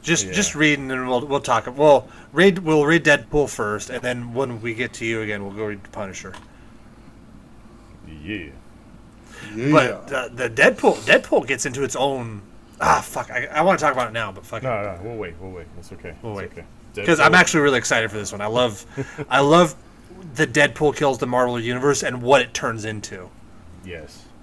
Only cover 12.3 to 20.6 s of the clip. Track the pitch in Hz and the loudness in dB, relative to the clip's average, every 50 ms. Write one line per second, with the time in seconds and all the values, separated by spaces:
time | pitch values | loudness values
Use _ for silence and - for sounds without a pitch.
12.3 | 110 101 98 - - - - - - - 143 156 160 139 123 - - 135 120 - | -12 -14 -16 -18 -20 -20 -20 -20 -8 -2 2 2 2 2 0 -6 -8 -10 -10 -6
13.3 | 123 123 123 147 - 151 160 190 190 160 151 147 135 127 123 113 110 117 113 101 | -6 -8 -8 -4 -2 2 4 4 2 4 2 0 2 2 -2 -2 -4 -6 -6 -6
14.3 | 95 101 - - - 110 123 131 120 104 101 104 92 85 92 110 120 110 101 87 | -8 -14 -16 -12 -12 -8 -4 -4 -4 -4 -4 -6 -8 -10 -12 -12 -10 -10 -10 -10
15.3 | 80 80 95 95 92 87 80 - - - 85 - 95 90 - 90 80 - - 117 | -12 -14 -16 -14 -14 -14 -16 -16 -18 -18 -16 -16 -18 -14 -14 -16 -16 -12 -12 -10
16.3 | 104 98 92 - - 85 78 - - - - - - - 98 117 170 151 143 160 | -8 -8 -10 -12 -14 -16 -18 -18 -20 -20 -20 -16 -12 -6 2 2 4 6 6 6
17.3 | 160 180 175 - - 160 143 143 135 123 110 - 135 120 113 110 101 107 101 92 | 8 6 6 6 4 4 4 4 2 2 0 2 0 0 0 -2 -4 -6 -8 -8
18.3 | - 101 104 107 113 120 127 120 104 95 - - - - 135 - - - 147 - | -8 -6 -6 -2 0 2 0 0 -2 -6 -16 -14 -10 -10 -10 -10 -10 -12 -8 0
19.3 | 127 135 143 143 156 175 180 160 - - - - - - - - - - - 165 | 4 4 6 8 8 8 6 6 2 -10 -20 -20 -20 -20 -20 -20 -20 -18 -18 -14
20.3 | 127 - 156 135 117 151 | -2 -2 -2 0 4 4